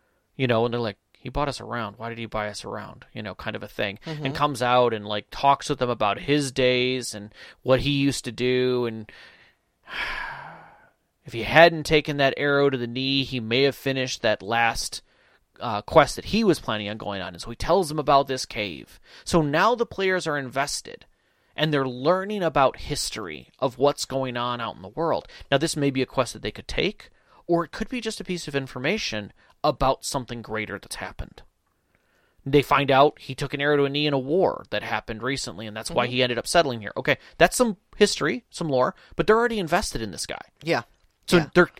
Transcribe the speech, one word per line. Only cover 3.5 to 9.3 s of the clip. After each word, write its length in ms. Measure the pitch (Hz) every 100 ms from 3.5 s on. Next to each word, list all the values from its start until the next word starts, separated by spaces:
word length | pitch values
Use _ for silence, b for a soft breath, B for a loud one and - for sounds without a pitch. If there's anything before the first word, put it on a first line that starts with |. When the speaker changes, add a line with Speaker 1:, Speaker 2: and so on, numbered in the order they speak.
| 107
Speaker 1:
of 80 |
a 40 | 98
thing. 300 | - 107 98 -
Speaker 2:
Mm-hmm. 180 | 156 151
Speaker 1:
And 80 | -
comes 260 | 147 127
out 320 | 120 123 120
and, 140 | 110 104
like, 180 | 104 -
talks 360 | - 139 139 -
with 120 | 143
them 100 | 123
about 300 | 117 104 101
his 320 | - 147 139
days 640 | 127 127 127 127 127 117 107
and 180 | 104 B B B
what 160 | 127 127
he 100 | 135
used 340 | 143 139 - 123
to 60 |
do. 540 | 113 123 127 127 123 120
And 260 | 110 107 B B